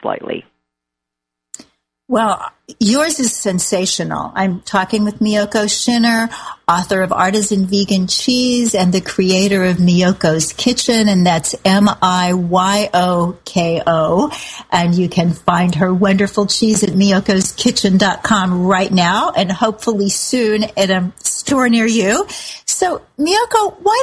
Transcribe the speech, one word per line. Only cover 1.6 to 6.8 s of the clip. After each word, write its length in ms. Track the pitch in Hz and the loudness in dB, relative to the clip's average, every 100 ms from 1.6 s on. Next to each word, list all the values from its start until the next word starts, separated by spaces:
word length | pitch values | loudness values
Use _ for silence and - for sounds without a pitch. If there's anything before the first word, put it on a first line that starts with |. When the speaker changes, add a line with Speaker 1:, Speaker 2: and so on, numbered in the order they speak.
| - _ _ _ - | -20 _ _ _ -4
Speaker 2:
Well, 440 | 226 220 - - _ - - | -2 0 -4 -8 _ -14 -2
yours 400 | 208 269 320 320 | 0 2 0 -2
is 120 | 240 | -4
sensational. 1000 | - 202 180 - 185 190 - 160 - - | -4 -4 -2 -2 -2 -2 -4 -6 -6 -6
I'm 280 | - 190 180 | -4 -2 -4
talking 420 | - 196 185 214 | -4 -4 -2 -2
with 160 | 208 214 | -2 -2
Miyoko 500 | 214 208 208 220 208 | 0 0 0 -2 -2
Schinner, 580 | - - 240 233 226 226 - - - - | -2 0 2 2 0 -2 -6 -16 -8 -2
author 360 | 175 | 0